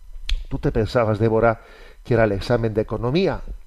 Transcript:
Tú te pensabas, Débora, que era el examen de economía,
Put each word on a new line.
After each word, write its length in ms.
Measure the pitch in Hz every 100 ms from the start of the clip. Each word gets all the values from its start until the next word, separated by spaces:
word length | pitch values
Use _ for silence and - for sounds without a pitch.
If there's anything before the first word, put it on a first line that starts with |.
| - - - - -
Tú 100 | 135
te 120 | 143
pensabas, 480 | 120 104 127 110 104
Débora, 440 | 117 110 113 110 - - - -
que 100 | -
era 100 | 113
el 80 | 110
examen 420 | 98 - 120 113
de 80 | 107
economía, 580 | 107 107 120 165 175 113 - -